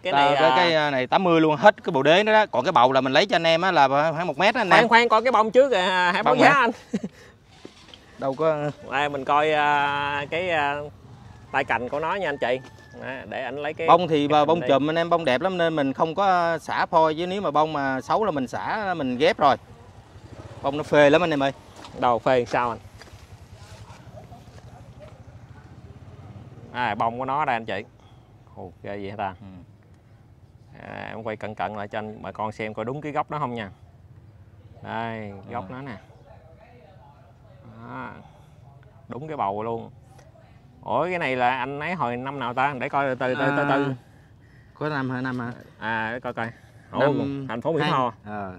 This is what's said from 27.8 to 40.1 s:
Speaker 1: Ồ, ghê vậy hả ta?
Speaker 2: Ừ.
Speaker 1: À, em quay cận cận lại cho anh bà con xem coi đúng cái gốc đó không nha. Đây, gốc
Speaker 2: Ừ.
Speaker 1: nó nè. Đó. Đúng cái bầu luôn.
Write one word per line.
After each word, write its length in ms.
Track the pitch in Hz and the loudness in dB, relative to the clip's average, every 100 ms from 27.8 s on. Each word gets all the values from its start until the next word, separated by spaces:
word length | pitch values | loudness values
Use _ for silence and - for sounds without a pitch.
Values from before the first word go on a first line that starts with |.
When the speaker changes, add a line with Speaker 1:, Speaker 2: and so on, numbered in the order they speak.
| 113 - - - - - - 101 | -8 -20 -20 -20 -20 -20 -20 -18
Speaker 1:
Ồ, 160 | 92 87 | -18 -16
ghê 60 | 107 101 | -14 -10
vậy 120 | 98 | -10
hả 60 | 101 | -8
ta? 160 | 98 92 | -8 -8
Speaker 2:
Ừ. 40 | 98 92 82 - _ - _ - - - - - - - - | -20 -20 -20 -20 _ -20 _ -20 -20 -20 -20 -20 -20 -20 -16
Speaker 1:
À, 200 | 101 104 | -14 -12
em 140 | 101 | -10
quay 120 | 113 107 | -10 -8
cận 200 | 104 107 | -10 -6
cận 200 | 92 104 | -6 -6
lại 120 | 101 | -8
cho 120 | 110 | -8
anh 220 | 107 110 | -10 -12
bà 100 | 95 | -12
con 200 | 98 107 | -8 -8
xem 220 | - 107 | -6 -8
coi 120 | 107 110 | -6 -8
đúng 160 | 143 | -8
cái 100 | 147 | -6
gốc 200 | 143 151 | -8 -6
đó 80 | 151 | -8
không 140 | 135 120 | -8 -8
nha. 140 | 98 - - - - - - - - - - - | -12 -14 -20 -20 -20 -20 -20 -20 -20 -20 -20 -18
Đây, 480 | 104 110 117 113 104 98 107 | -10 -8 -8 -10 -12 -16 -12
gốc 180 | 120 95 | -12 -12
Speaker 2:
Ừ. 40 | |
Speaker 1:
nó 80 | 131 | -14
nè. 140 | 139 101 - - - - - - - - - - - - - - - - 117 113 120 | -14 -16 -20 -20 -20 -20 -20 -20 -20 -20 -20 -20 -20 -20 -20 -20 -20 -20 -20 -20 -16
Đó. 200 | 131 120 87 - - - - - - - - - | -14 -14 -16 -20 -20 -20 -20 -20 -20 -20 -20 -16
Đúng 200 | 120 156 | -14 -10
cái 100 | 147 | -4
bầu 260 | 98 104 | -4 -2
luôn. 260 | 113 117 110 - - | -6 -6 -10 -20 -20